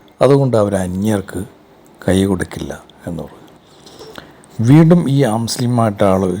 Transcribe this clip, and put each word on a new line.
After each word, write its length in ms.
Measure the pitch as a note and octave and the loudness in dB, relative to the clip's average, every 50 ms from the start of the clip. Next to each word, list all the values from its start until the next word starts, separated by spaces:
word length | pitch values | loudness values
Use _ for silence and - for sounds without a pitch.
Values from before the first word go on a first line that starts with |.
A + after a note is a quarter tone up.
| _ _ _ - | _ _ _ 0
അതുകൊണ്ട് 360 | C3 C3 C#3+ C#3 C#3 B2+ A#2 | 2 2 4 2 2 2 0
അവർ 180 | A2 G#2 G2+ G2+ | 0 0 0 -2
അന്യർക്ക് 680 | F#2+ F#2 F2+ F2+ F#2+ G2+ A2 G#2+ G2 F#2+ - - F2+ - - - _ _ _ _ _ _ _ _ - - G2 | -4 -4 -4 -6 -4 -2 -2 -2 -4 -4 -8 -10 -12 -12 -14 -16 _ _ _ _ _ _ _ _ -8 -4 -2
കൈ 100 | F2+ F#2+ G2 | 0 0 0
കൊടുക്കില്ല" 480 | G2+ F#2+ E2+ - - - E2 D#2 C#2+ D2 - - _ _ _ - | 0 -2 -4 -6 -8 -12 -12 -12 -12 -14 -16 -20 _ _ _ -16
എന്ന് 160 | F2+ E2+ D#2 | -14 -12 -12
പറഞ്ഞു. 200 | C#2+ C#2 - - - - - _ _ _ _ _ - - - - - - - - - - - - _ _ - - | -14 -16 -18 -20 -20 -20 -20 _ _ _ _ _ -20 -20 -20 -20 -20 -20 -20 -20 -20 -20 -20 -20 _ _ -8 -2
വീണ്ടും 500 | A2+ A#2+ C#3+ D#3+ E3 D#3+ F3+ F3 - C3 | 2 4 6 6 6 6 4 2 2 0
ഈ 80 | C#3 C#3 | 0 0
അമുസ്ലിമായിട്ട് 840 | C3+ A2 G#2+ A#2 A#2 A2+ - - B2 A#2+ B2 A#2 A2+ A2 G2 G2 G#2 | 0 0 0 -2 -4 -6 -4 -4 -2 -2 0 0 0 0 0 0 0
ആൾ 180 | G2 F#2+ F#2+ F#2+ F2+ F2+ G#2 | 2 2 2 0 -2 -4 -6